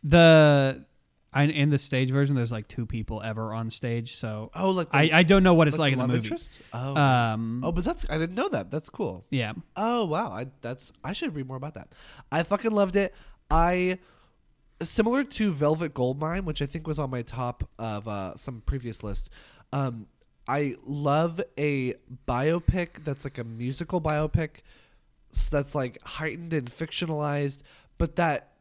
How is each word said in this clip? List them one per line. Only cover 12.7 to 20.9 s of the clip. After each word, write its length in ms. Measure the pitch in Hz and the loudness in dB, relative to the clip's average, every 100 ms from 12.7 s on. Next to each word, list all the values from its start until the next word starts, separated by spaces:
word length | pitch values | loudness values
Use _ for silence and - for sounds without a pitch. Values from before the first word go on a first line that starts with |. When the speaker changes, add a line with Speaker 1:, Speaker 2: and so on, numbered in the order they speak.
Speaker 2:
loved 240 | 214 196 190 | 2 2 2
it. 200 | 196 - - - _ | 0 -6 -20 -20 _
I, 480 | 165 170 180 180 185 _ _ _ _ _ _ _ _ | 4 4 2 0 -2 _ _ _ _ _ _ _ _
similar 400 | 165 - 214 254 | -6 0 2 2
to 280 | 277 - 214 | -2 -2 -2
Velvet 420 | 147 147 160 165 135 | 2 0 0 -2 -2
Goldmine, 500 | 123 135 156 180 180 | -2 -2 -4 -4 -6
which 160 | 151 | -4
I 40 | 143 | -6
think 180 | 170 160 | -6 -6
was 140 | 151 | -4
on 100 | 139 | -4
my 120 | 127 | -6
top 440 | 117 120 123 120 - - | -8 -6 -6 -6 -10 -8
of, 280 | 113 104 110 | -8 -8 -8
uh, 280 | 101 95 - | -8 -8 -10
some 260 | - 120 - | -14 -10 -6
previous 360 | 139 120 110 | -4 -4 -8
list, 260 | 104 95 - - - _ _ | -6 -6 -6 -12 -20 _ _
um, 320 | 139 135 117 107 _ _ _ - | -4 -4 -6 -14 _ _ _ -4
I 280 | 135 143 - | -2 -2 -4
love 540 | - | -10